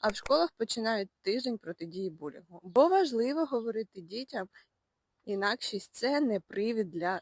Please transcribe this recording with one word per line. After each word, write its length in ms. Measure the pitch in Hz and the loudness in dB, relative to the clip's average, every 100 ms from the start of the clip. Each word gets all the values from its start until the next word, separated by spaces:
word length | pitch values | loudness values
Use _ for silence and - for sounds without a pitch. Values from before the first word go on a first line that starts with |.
а 60 | 220 | -2
в 80 | 214 | -2
школах 360 | - 294 339 _ | 2 4 4 _
починають 520 | 226 233 220 220 196 _ | -4 -2 0 0 -2 _
тиждень 360 | 190 240 254 226 | -2 0 -2 -6
протидії 520 | - 156 170 180 190 | -6 -10 -8 -6 -6
булінгу. 500 | 156 147 - 175 170 | -6 -10 -10 -20 -18
Бо 240 | 180 208 330 | 0 6 6
важливо 580 | 381 320 233 247 302 311 | 6 4 2 0 0 0
говорити 560 | 254 233 220 208 196 | -2 -2 -6 -8 -12
дітям, 480 | 165 220 262 240 190 - _ _ _ _ _ _ - | -10 -8 -6 -8 -8 -12 _ _ _ _ _ _ -6
інакшість — 640 | 196 202 - - 202 - | 0 0 0 -4 -6 -8
це 280 | - 254 294 | -4 0 2
не 180 | 269 202 | 2 0
привід 520 | - - 220 226 185 | -2 -2 0 0 -2
для 300 | 165 175 185 | -2 -2 -2